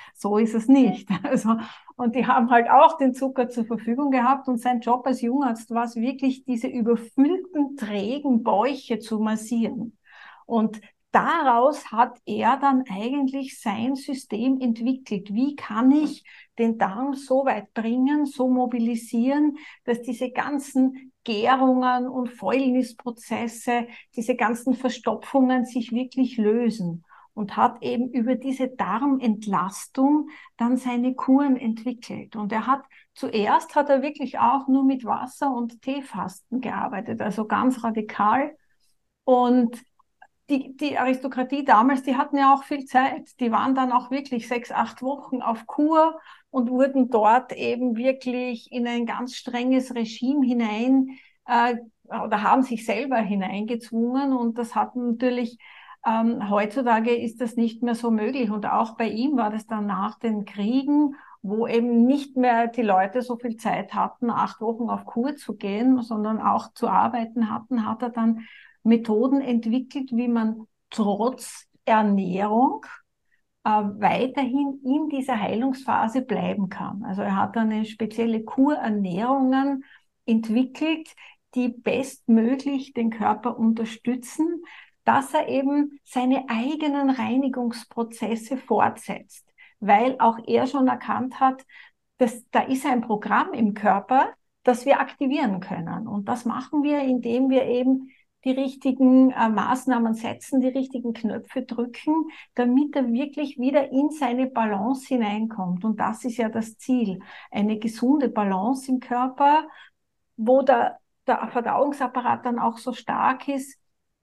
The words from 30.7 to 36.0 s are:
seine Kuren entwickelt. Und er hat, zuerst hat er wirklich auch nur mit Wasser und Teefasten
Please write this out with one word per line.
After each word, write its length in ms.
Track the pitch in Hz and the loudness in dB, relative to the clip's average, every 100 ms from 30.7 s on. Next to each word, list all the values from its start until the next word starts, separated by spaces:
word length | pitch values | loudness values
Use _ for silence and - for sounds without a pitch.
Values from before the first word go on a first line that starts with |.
| 254 | 0
seine 380 | 254 240 247 | 0 -2 -2
Kuren 420 | 254 - 269 285 254 | 0 4 4 4 2
entwickelt. 800 | 226 226 247 233 - 214 - 214 | 0 -4 -6 -10 -10 -14 -12 -8
Und 160 | 208 | -4
er 140 | 220 226 | -2 0
hat, 160 | 269 - _ _ | -2 -4 _ _
zuerst 600 | - 269 220 208 302 - - | -10 -4 -2 2 2 2 0
hat 120 | 285 | 2
er 140 | 269 | 2
wirklich 360 | 277 294 262 - | 2 -4 -8 0
auch 300 | 233 269 262 | 2 2 2
nur 160 | 262 | 4
mit 200 | 269 262 | 4 2
Wasser 500 | 226 - 254 - 285 | -2 -4 -6 -4 -4
und 260 | 240 240 - | -2 -6 -8
Teefasten 800 | - 277 | -8 -6